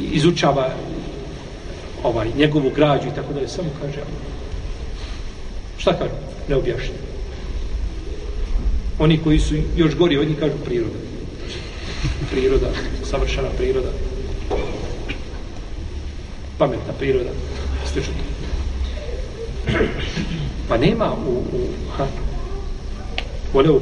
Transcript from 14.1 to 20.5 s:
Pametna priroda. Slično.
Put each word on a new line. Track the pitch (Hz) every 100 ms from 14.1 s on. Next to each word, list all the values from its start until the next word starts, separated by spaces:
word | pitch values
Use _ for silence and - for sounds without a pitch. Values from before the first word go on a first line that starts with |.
| - - - - - - - - - - - - - - - - - - - - - - - - -
Pametna | 147 117 - -
priroda. | 139 131 - - - - - - -
Slično. | - - - - - - - - - - - - - - - - - - - - - - - 170 160 135